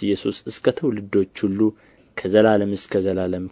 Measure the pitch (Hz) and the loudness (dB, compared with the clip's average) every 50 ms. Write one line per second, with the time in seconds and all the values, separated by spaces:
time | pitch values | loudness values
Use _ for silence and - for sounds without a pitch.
0 | - 101 101 95 - 110 101 - - - 110 - - 127 120 - - 143 113 104 | -2 -2 -2 0 -2 -4 -6 -6 -8 -12 -10 -4 -2 -2 -2 0 -2 -4 -4 -4
1 | 101 98 - 101 95 - - - - 101 95 101 110 107 107 _ _ _ _ _ | -4 -2 0 0 0 0 -2 -4 -4 -2 0 2 0 0 0 _ _ _ _ _
2 | _ _ _ - - 95 95 107 107 110 107 104 101 101 101 98 - - - 101 | _ _ _ -8 -4 2 4 6 6 6 6 4 2 0 -2 -4 -6 -4 -2 -2
3 | 92 98 92 92 92 92 90 90 92 92 | 0 0 -2 -2 -2 -2 -4 -4 -6 -8